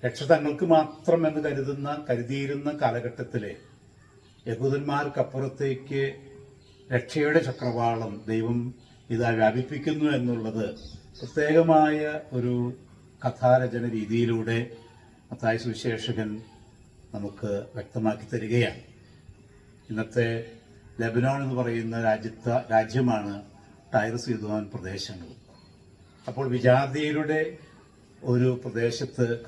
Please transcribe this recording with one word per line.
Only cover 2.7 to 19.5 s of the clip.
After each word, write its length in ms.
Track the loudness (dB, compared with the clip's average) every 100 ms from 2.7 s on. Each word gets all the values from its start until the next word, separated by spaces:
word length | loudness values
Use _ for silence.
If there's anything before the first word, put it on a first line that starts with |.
| 0
കാലഘട്ടത്തിലെ 760 | 0 0 -6 -8 -6 -6 -6 -12 -18 -20 -20 -20 -20 -20 -20 -14 -8
യഹൂദന്മാർക്കപ്പുറത്തേക്ക് 1600 | -2 -2 -2 -2 -2 -2 -2 -2 -2 -6 -2 -2 -4 -4 -2 -2 -4 -18 -20 -20 -20 -20 -20 -2
രക്ഷയുടെ 440 | -2 0 0 4 4
ചക്രവാളം 840 | 4 -4 -4 0 0 0 -4 -8 -4
ദൈവം 460 | -2 0 -2 -4 -10 -20 -20 -6
ഇതാ 180 | 0 2
വ്യാപിപ്പിക്കുന്നു 840 | 4 4 4 -4 -4 -4 0 0
എന്നുള്ളത് 600 | 0 0 -2 -2 -4 -4 -6 -14 -18 -20 -16
പ്രത്യേകമായ 1000 | -6 -2 6 6 8 8 6 4 -2 -4 -4
ഒരു 400 | -2 0 0 -2 -6 -16 -20 -20 -6 -6
കഥാരചന 600 | 2 6 6 4 -2 -2
രീതിയിലൂടെ 840 | -4 -2 2 2 2 0 -2 -2 -10 -20 -20 -20 -20 -16
മത്തായി 240 | -4 0 0
സുവിശേഷകൻ 840 | -2 -4 -2 -4 -2 -4 -4 -6 -14 -20 -20 -20 -20 -20 -14
നമുക്ക് 320 | -10 -10 -8 -4
വ്യക്തമാക്കി 880 | -4 -6 -12 -8 -2 0 -2 -4 -6
തരികയാണ്. 440 | 0 2 2 -2 -16 -20 -20 -20 -20 -20 -20